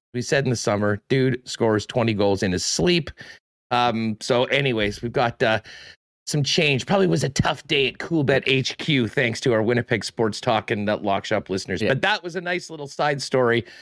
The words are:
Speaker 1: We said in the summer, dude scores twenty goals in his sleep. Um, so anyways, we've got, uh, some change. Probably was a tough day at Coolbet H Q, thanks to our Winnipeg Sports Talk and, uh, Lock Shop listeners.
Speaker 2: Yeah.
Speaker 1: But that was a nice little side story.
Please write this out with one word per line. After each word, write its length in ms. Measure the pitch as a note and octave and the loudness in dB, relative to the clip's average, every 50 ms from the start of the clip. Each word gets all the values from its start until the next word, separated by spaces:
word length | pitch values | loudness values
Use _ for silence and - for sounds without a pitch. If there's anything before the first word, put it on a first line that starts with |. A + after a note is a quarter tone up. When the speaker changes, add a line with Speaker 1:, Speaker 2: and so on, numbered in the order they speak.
| _ _ - | _ _ -8
Speaker 1:
We 80 | B2 | -8
said 220 | A2+ - D#3 C#3+ C#3 | -2 0 0 0 2
in 60 | C3 | 0
the 80 | A#2+ | -2
summer, 440 | - - A#2+ G#2 G2+ G#2 G#2 G#2 G2+ - | 0 0 0 0 2 2 0 0 -2 -2
dude 340 | _ C#3 C3+ B2+ C3 B2 - - | _ 2 2 2 2 0 -2 -6
scores 380 | - - - A#2+ A2+ G#2+ G#2+ - | -12 -4 0 2 2 2 2 0
twenty 280 | - - B2+ A2+ A2+ A2 | -2 -2 0 0 2 2
goals 300 | G2 G#2 G2+ G2 F#2 A2 | 2 2 2 2 2 2
in 80 | F#2+ | 0
his 140 | F2+ E2+ - | 0 0 -2
sleep. 460 | - - - E3 F3+ F3 E3+ C#3+ - - - - - - - _ _ _ _ _ _ | -2 0 2 2 2 2 2 0 -4 -12 -16 -20 -20 -20 -20 _ _ _ _ _ _
Um, 460 | B2 A#2+ A#2+ A#2+ A2 A2+ A2+ A2 G#2+ - | 0 2 2 2 0 0 -2 -2 -4 -6
so 240 | - - B2 A#2+ B2+ | -2 0 2 2 2
anyways, 580 | - C3 C#3 C#3 C3 A#2+ A2 G#2 G#2 G#2 - | 2 0 0 2 0 0 0 0 -2 -2 -4
we've 120 | - A#2+ - | -8 -2 0
got, 280 | C#3+ B2 A#2 - - | 0 0 0 0 0
uh, 200 | C3 A2+ A2 G#2 - - - - - - - _ _ _ _ _ _ | 2 2 2 0 -2 -8 -18 -20 -20 -20 -20 _ _ _ _ _ _
some 160 | - - D3+ | -4 -2 -2
change. 440 | C#3 - - F#3 D#3+ D3 C#3 A#2+ - | 0 0 2 2 4 2 2 0 0
Probably 220 | - G3 G3 F#3+ | 0 2 2 4
was 180 | F3 E3 D#3 - | 2 2 0 0
a 40 | C#3 | 0
tough 380 | - - - E3+ D#3 - - | 0 0 0 0 -2 -4 -4
day 180 | - D3+ C#3+ C3+ A#2 | -2 0 0 0 0
at 80 | - | -4
Coolbet 460 | - - - E3 D#3+ C#3 B2 C3+ C3 - | -8 -6 -2 0 0 2 2 2 2 2
H 300 | - C3+ C3+ B2+ - - | 2 0 2 0 -2 -6
Q, 320 | - - - D3 C3 A#2 G#2 | -6 -2 0 2 2 0 0
thanks 320 | - D#3 B2+ B2+ A#2 - | 0 0 -2 0 -2 -2
to 100 | - C3+ | 0 0
our 100 | A2+ A2 | 2 2
Winnipeg 440 | G#2+ A2+ A#2+ A#2+ - - A#2+ G#2 - | 2 2 0 0 0 -2 -4 -4 -4
Sports 340 | - - - A#2 G#2+ G2+ - | -6 -4 -2 -2 -2 -2 -2
Talk 320 | - B2 A2+ G#2+ - - | -2 0 0 0 0 -2
and, 180 | A#2 G#2 G#2 G2+ | -4 -2 0 -2
uh, 80 | G#2 - | -2 -2
Lock 240 | F#2 G2+ G2 G2 - | -2 -2 -2 -2 -2
Shop 240 | - G#2+ G2+ - - | -2 -2 -2 -2 -4
listeners. 320 | F#2 F#2+ - - F#2+ E2+ | -6 -6 -4 -6 -4 -2
Speaker 2:
Yeah. 80 | G#2+ - | 0 0
Speaker 1:
But 120 | C3+ C3+ | 0 2
that 220 | - G3 G#3 G3 - | 2 0 0 -2 -4
was 140 | F3+ D#3 | -8 -8
a 20 | F#3 | -6
nice 300 | E3+ F3 F3+ F3+ - - | -4 -4 -4 -4 -6 -10
little 180 | D#3+ D#3 C#3+ | -12 -12 -12
side 340 | C#3 - - D3+ D3+ D3 C3+ | -12 -4 -2 0 0 0 -2
story. 440 | - - - C3 B2+ A#2 A#2 A#2 A#2 - - - | -2 0 2 2 4 4 2 2 0 -4 -14 -20